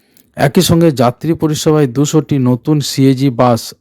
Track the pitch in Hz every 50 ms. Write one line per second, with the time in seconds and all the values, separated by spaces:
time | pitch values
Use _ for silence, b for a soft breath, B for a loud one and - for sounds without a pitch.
0 | b b b b b b b - 127 147 - - 165 - 170 165 170 165 147 117
1 | 127 120 123 - - 151 165 156 - 156 151 147 - 165 151 151 151 135 117 135
2 | 143 147 - 156 139 - 151 143 127 123 127 120 - - 156 151 135 - - -
3 | 135 135 135 123 135 143 123 113 127 123 120 113 - - - _